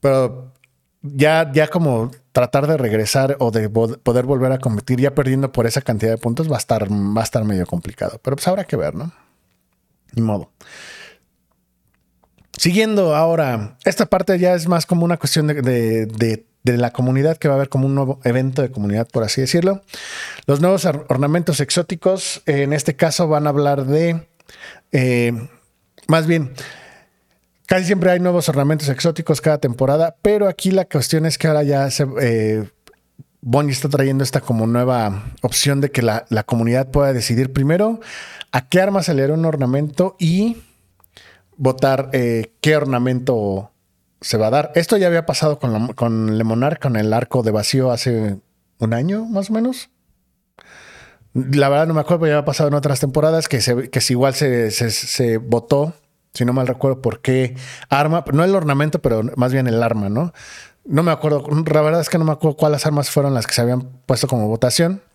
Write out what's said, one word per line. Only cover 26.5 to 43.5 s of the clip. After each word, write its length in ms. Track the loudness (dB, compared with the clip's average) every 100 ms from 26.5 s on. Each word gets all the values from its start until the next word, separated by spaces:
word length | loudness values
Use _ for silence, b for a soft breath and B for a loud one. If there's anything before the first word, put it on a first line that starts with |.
| -8 B B B B B B B B _ _ -2
casi 180 | 0
siempre 260 | 2 2 2
hay 100 | 2
nuevos 280 | 2 0 0
ornamentos 400 | 0 2 0 -2
exóticos 540 | 0 -2 -2 -2 0
cada 160 | 2 2
temporada, 580 | 0 0 0 2 0 0
pero 260 | 0 2 2
aquí 220 | 0 0
la 160 | 0 0
cuestión 400 | -2 0 0 0
es 100 | 0
que 120 | 0
ahora 140 | 2
ya 280 | 2 0 0
se... 160 | -2 -2 0
Eh, 460 | 0 2 0 0 -4 _ -20 _ _ _ -20 _
Bungie 300 | 0 0 2
está 180 | -2 -2
trayendo 340 | 0 0 0
esta 160 | 0 -2
como 260 | -2 -2 0
nueva 580 | 0 0 0 -2 -4 -10 -6
opción 400 | -4 -2 0 0
de 80 | 0
que 100 | 0
la, 240 | 0 -2 -2
la 120 | -4
comunidad 480 | 0 0 2 0 0
pueda 220 | 0 2
decidir 400 | 0 0 0 0
primero 480 | 0 0 2 0 -2 B B B B B
a 160 | -6 0
qué 140 | 2
arma 220 | 2 0
se 100 | 0
le 100 | 0
hará 120 | 0
un 100 | 0
ornamento 720 | 0 0 0 0 -2 -2 -2 0
y 440 | 0 2 0 -4 -12 _ _ _ _ B B B _ _
votar, 520 | 0 2 2 0 0
eh, 400 | -2 0 0 -4 _
qué 160 | 2 2
ornamento 960 | 2 0 0 0 0 0 0